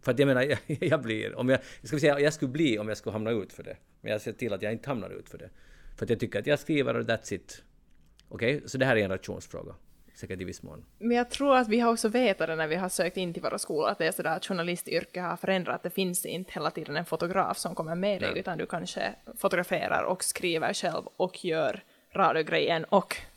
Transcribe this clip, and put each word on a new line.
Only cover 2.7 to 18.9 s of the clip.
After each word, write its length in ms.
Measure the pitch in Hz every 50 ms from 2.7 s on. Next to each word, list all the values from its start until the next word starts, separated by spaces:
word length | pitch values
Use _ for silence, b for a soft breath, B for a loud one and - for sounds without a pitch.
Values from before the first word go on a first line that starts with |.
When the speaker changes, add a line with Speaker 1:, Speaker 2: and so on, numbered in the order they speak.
| 110 104
Speaker 1:
om 80 | 104 107
jag 100 | 107 -
skulle 160 | - 120 101
hamna 180 | 110 110 107
ut 220 | 120 110 95 92 -
för 100 | - -
det. 140 | - - - _ _ _ _
Men 100 | - 107
jag 100 | 110 107
ser 120 | - - 104
till 200 | - 123 117 104
att 80 | 95
jag 120 | 101 104 113
inte 160 | 117 - 139
hamnar 200 | 139 120 98 90
ut 200 | 95 95 - -
för 80 | - -
det. 120 | - 95 b b b b b b b b b b
För 80 | -
att 40 | 98
jag 100 | 117 101
tycker 200 | - 110 - 101
att 80 | 107 -
jag 120 | 147 151
skriver 360 | - - 160 147 131 123 120 117
och 60 | 117
that's 280 | 113 113 113 - - 104
it. 300 | 92 - - - - - - _ - _ _ - - - - - _ - _
Okej, 320 | - - 117 117 143 147 135
så 120 | - - 131
det 80 | 131
här 100 | 135 127
är 80 | 110 104
en 60 | 95
relationsfråga. 680 | 95 92 - - 95 87 85 - - 87 87 - - - - - - _ - - _ -
Säkert 240 | - - 95 90
i 20 | 92
viss 200 | 90 90 - -
mån. 220 | - 76 - - - _ _
Speaker 2:
Men 180 | - 233 240 240
jag 120 | 240 240
tror 280 | - - 277 285 269 254
att 100 | 247 214
vi 120 | 214 240
har 120 | 240 233
också 180 | 233 226 - 226
vetat 380 | 208 247 254 226 196 - 160 160
det 80 | 160
när 120 | 160 160 156
vi 80 | 156
har 140 | 175 190 185
sökt 280 | - - 185 170 180 196
in 160 | 185 175 170
till 100 | 180 -
våra 140 | 131 - 202
skolor, 320 | - - 180 147 156 104
att 80 | - -
det 100 | 165 160
är 40 |
sådär 240 | 156 - 170 156 160
att 100 | 170 -
journalistyrket 800 | - 202 175 165 175 175 175 - - - 165 185 - _ 180 180
har 140 | 170 170 175
förändrat. 460 | - - 190 185 175 - - - -
Det 60 | 175
finns 360 | - - 190 185 175 - -
inte 260 | - - 165 190 - -
hela 180 | 180 151 156
tiden 240 | - - 156 - 143 156
en 80 | 170
fotograf 520 | - - 160 170 170 185 196 175 104 - -
som 180 | - 175 170
kommer 200 | - 165 156 165
med 260 | 175 185 202 208 185
dig, 80 | 196 160
Speaker 1:
Nej. 80 | - 170
Speaker 2:
utan 180 | 190 - 175 156
du 80 | -
kanske 500 | - - 175 175 180